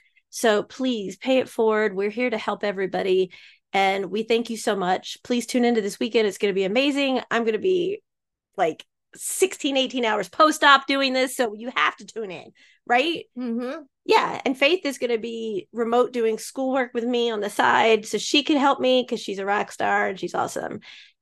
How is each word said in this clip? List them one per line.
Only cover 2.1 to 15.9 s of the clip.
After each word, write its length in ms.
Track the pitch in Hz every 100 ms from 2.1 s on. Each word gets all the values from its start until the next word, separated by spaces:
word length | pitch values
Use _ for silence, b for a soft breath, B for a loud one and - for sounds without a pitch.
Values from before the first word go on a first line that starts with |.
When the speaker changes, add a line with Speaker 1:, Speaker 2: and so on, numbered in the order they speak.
Speaker 1:
here 200 | 208 247
to 80 | 214
help 260 | - 208
everybody, 680 | 208 196 190 185 190 185 185 B B B _
and 340 | 196 196 196 190
we 180 | 196
thank 260 | 220 233 233
you 60 | 226
so 180 | -
much. 440 | 202 180 185 - -
Please 240 | - 247 233
tune 180 | 254
into 160 | 240 233
this 200 | 202 190
weekend. 260 | 247 226 214
It's 120 | 185
gonna 140 | 208
be 120 | 190
amazing. 560 | 190 220 277 277 277 254 -
I'm 140 | 226
gonna 140 | 226 214
be, 440 | 185 185 175 202 _ _ _ _ _ -
like, 280 | 170 - - _ _
sixteen, 600 | - - - 381 - 294 269
eighteen 280 | 262 254
hours 240 | 233 214 185
post-op 600 | - 311 - 294 269 269
doing 240 | 277 269
this, 240 | 254 254 -
so 180 | 240
you 160 | 208 240 262
have 200 | - -
to 60 |
tune 280 | 208 - 208
in, 200 | 165 - b b b
right? 420 | - 240 302 330 - 247
Speaker 2:
Mm-hmm. 440 | 247 233 247 311 302 _
Speaker 1:
Yeah, 360 | - 440 - -
and 140 | - 262
Faith 260 | 285 370
is 140 | 285 262
gonna 200 | 247 233
be 500 | 233 226 226 202 -
remote 400 | 220 226